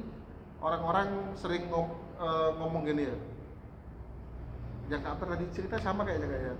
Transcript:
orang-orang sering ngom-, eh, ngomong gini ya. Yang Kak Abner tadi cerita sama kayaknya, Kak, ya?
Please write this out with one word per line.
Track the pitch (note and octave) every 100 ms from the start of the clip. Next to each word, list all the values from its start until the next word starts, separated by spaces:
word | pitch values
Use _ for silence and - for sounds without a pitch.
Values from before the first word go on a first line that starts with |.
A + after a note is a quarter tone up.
| - - - - - -
orang-orang | D#3 F3 E3 F#3 G3 G3 G3
sering | - F#3 F3 F3
ngom-, | E3+ E3 - - -
eh, | E3 D#3+ D#3+ D#3+
ngomong | E3 E3 D3+
gini | D3
ya. | C#3 - - - - - - - - - - - - - - - - - -
Yang | C#3+
Kak | D3+
Abner | D3 F3+
tadi | E3+ F3
cerita | - F#3+ A3+
sama | G#3+ G3+
kayaknya, | G3+ D#3+ D3
Kak, | C3+
ya? | B2+ B2+